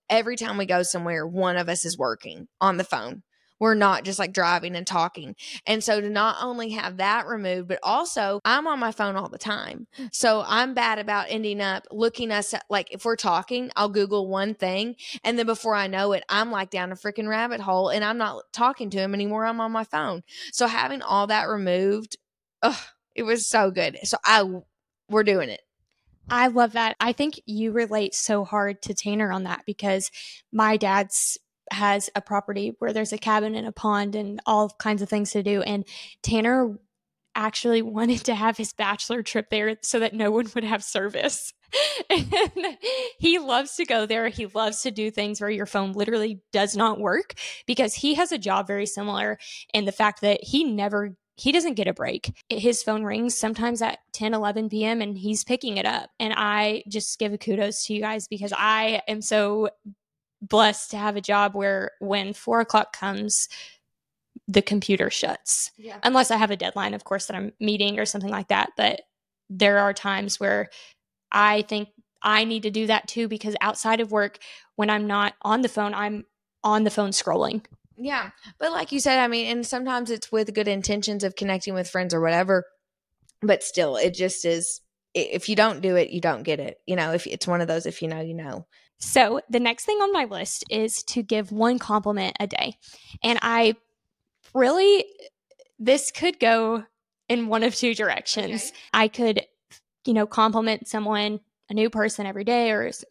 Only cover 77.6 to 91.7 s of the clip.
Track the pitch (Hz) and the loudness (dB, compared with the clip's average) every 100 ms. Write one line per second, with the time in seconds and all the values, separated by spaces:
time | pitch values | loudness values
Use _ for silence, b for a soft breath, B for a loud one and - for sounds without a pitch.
77.6 | - - _ - 262 269 196 - 214 B | -8 -20 _ -10 -6 -4 -6 -12 -20 B
78.6 | 320 339 - 277 277 262 240 233 226 240 | -4 -2 -4 0 4 4 4 0 -2 -4
79.6 | 233 254 254 247 233 226 - 220 214 208 | -4 -4 -2 -2 -2 -6 -2 0 0 0
80.6 | 208 196 190 208 208 208 196 - 202 190 | 0 0 0 -2 -2 -2 -2 -2 -2 -2
81.6 | 202 185 180 185 180 170 165 170 185 185 | -2 -4 -2 -2 0 2 4 4 4 2
82.6 | 180 _ _ _ _ _ _ - 214 190 | 0 _ _ _ _ _ _ -2 2 4
83.6 | - 180 156 117 175 180 185 185 170 165 | 2 0 0 2 2 2 -2 0 0 0
84.6 | 170 - _ _ _ 175 - 175 - 214 | -2 -8 _ _ _ -4 -2 -4 0 4
85.6 | 220 165 185 180 - 175 170 120 160 147 | 4 4 2 4 2 0 0 0 -2 -2
86.6 | 135 - - 180 160 170 - - 180 175 | -4 -10 -4 -2 0 -2 -4 -6 -2 0
87.6 | 165 165 165 - 160 160 160 165 147 117 | 0 -2 -4 -6 -6 -6 -6 -8 -10 -12
88.6 | - b b - - 262 214 247 - 240 | -14 b b -12 2 6 6 4 0 0
89.6 | 233 240 - 415 392 370 240 185 180 - | 2 0 -2 0 2 2 -2 -4 -6 -8
90.6 | - 214 220 - - 240 202 214 196 208 | -4 -2 -2 -4 -4 -4 0 -2 -2 2
91.6 | 226 | 2